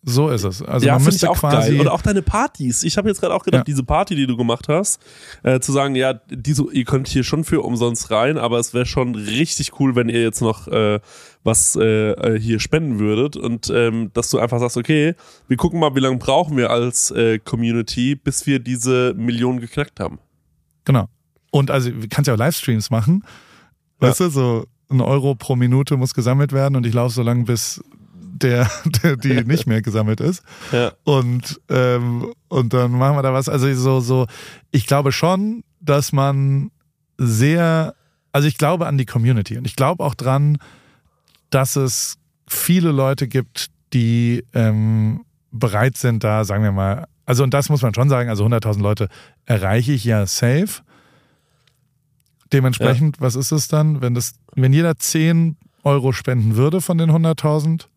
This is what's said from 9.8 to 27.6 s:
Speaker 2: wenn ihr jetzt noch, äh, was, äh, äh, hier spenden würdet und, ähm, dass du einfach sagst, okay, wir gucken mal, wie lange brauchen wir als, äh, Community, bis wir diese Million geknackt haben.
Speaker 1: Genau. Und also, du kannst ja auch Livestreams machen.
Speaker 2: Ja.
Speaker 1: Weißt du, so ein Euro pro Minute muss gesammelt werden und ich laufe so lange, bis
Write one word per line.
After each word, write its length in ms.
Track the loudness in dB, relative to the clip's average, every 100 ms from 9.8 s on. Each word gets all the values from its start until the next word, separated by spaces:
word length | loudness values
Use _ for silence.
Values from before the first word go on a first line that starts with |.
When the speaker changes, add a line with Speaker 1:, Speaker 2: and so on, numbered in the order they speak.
| 0 2
Speaker 2:
wenn 140 | 0
ihr 140 | 0
jetzt 180 | 0 0
noch, 260 | -2 -2 -4
äh, 320 | 0 0 -2 -6 -20 -20 _
was, 320 | 0 0 0 2
äh, 380 | 2 2 0
äh, 260 | 0 -2 -2
hier 200 | 0 -2
spenden 380 | -2 -4 -2 -2
würdet 400 | 0 0 -2 -4
und, 320 | -6 -6 -2
ähm, 400 | 0 0 -2 -4 -6
dass 160 | -2
du 80 | -2
einfach 200 | 0 -2
sagst, 160 | -2 -4
okay, 380 | 0 2 0 -2 -14 -20 _
wir 100 | 0
gucken 220 | 0 2
mal, 140 | 0 2
wie 40 |
lange 180 | 0 0
brauchen 400 | 2 0 2 0
wir 140 | 0
als, 400 | 0 0 -2 -4
äh, 260 | 0 0 0
Community, 760 | -4 -4 0 -2 -4 -2 -2 -2
bis 320 | -4 -4 -2
wir 100 | -2
diese 560 | -2 -4 0 2 0 0
Million 440 | -4 0 -2 -2
geknackt 400 | -6 -8 -8 -6
haben. 180 | -8 -8 _ _ _ _ _ _
Speaker 1:
Genau. 260 | 0 0 0 _ _ _ _
Und 180 | -2 0
also, 220 | -2 -2
du 160 | -6 -6
kannst 180 | -2 0
ja 60 |
auch 60 | 2
Livestreams 500 | 0 -2 -2 -2 0
machen. 340 | 0 2 0 -2 -20 -20 -20 _ _ _ _
Speaker 2:
Ja. 60 | 2
Speaker 1:
Weißt 120 | 2
du, 80 | 0
so 360 | 2 0 0 -4 _ _
ein 100 | 0
Euro 360 | 2 0 0 -4
pro 200 | -2 0
Minute 400 | 2 2 2 -2
muss 200 | -2 -2
gesammelt 380 | 0 0 0
werden 220 | 0 0 0
und 120 | 0
ich 60 | 0
laufe 180 | 0
so 80 | 0
lange, 220 | 0 0
bis 400 | 0 -2